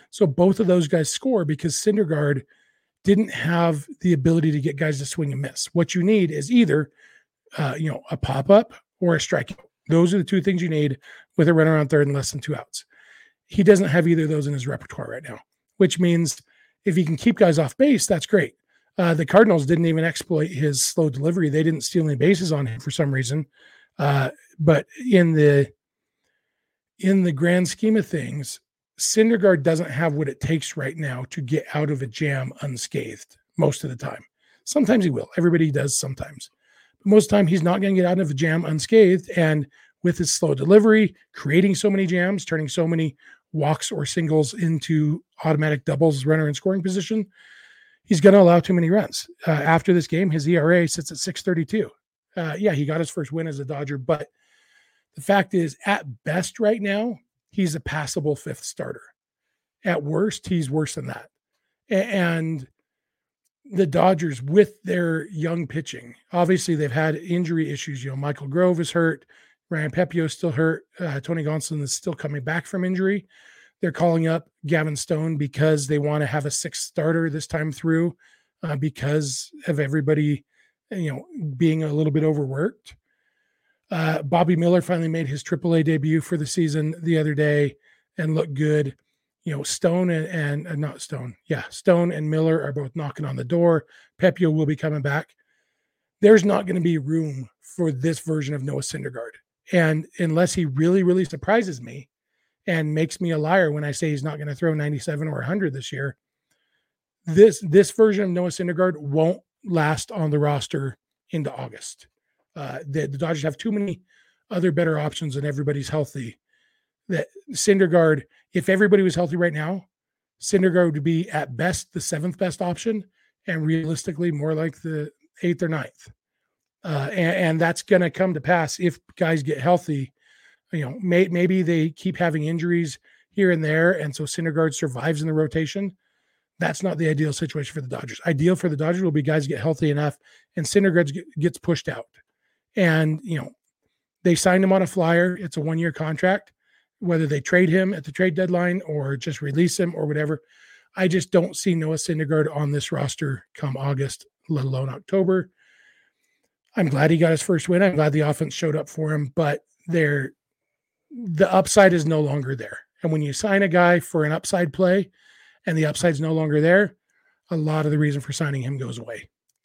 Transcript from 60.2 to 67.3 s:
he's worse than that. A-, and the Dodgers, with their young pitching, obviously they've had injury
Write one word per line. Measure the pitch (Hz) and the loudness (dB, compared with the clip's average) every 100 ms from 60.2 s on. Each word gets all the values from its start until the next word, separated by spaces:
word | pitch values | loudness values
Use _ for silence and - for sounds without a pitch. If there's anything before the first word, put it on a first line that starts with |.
| 214 - - | -2 -4 -4
he's | 175 131 | -2 -2
worse | 156 147 - | -2 -4 -6
than | 127 | -10
that. | 127 - _ _ _ _ _ - | -12 -16 _ _ _ _ _ -4
A-, | 196 | -2
and | 233 196 170 165 160 156 127 _ _ _ _ _ _ _ _ _ 277 | 0 0 0 -2 -4 -6 -10 _ _ _ _ _ _ _ _ _ -8
the | 190 175 | -2 0
Dodgers, | 170 185 170 165 123 | 4 4 4 -2 -6
with | 139 190 202 - | 0 4 4 2
their | 180 180 170 160 - | -4 -2 0 -2 -6
young | 160 160 170 147 | -6 -4 -4 -4
pitching, | 156 - - 120 - - | -6 -8 -12 -18 -20 -6
obviously | 175 175 185 - 156 | 0 2 2 0 -2
they've | 143 | -2
had | 135 156 151 | 0 0 -2
injury | 180 | -2